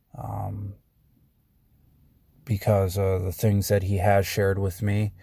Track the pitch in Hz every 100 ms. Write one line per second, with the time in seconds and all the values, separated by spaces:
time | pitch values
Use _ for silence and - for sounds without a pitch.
0 | _ - - 104 98 101 101 101 _ _
1 | _ _ _ _ _ _ _ _ _ _
2 | _ _ _ _ - 101 - 101 95 98
3 | 95 92 90 - 110 101 - 101 92 98
4 | 104 101 95 - 98 98 98 - 101 101
5 | 104 -